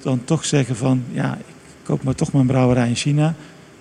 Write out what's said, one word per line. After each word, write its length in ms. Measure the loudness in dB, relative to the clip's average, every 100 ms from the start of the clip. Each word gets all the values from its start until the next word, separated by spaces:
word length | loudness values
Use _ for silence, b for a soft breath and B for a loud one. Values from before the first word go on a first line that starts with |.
dan 200 | -4 -2
toch 220 | 0 -2 0
zeggen 300 | 0 0 -2
van, 280 | 0 0 -2
"Ja, 240 | -4 -4 -6
ik 160 | -12 -20 -20 -12
koop 200 | -4 -2
maar 120 | -2 -2
toch 180 | 0
mijn 140 | 2 2
brouwerij 400 | 4 4 2 0
in 80 | 0
China." 400 | 0 2 0 -2 B B B B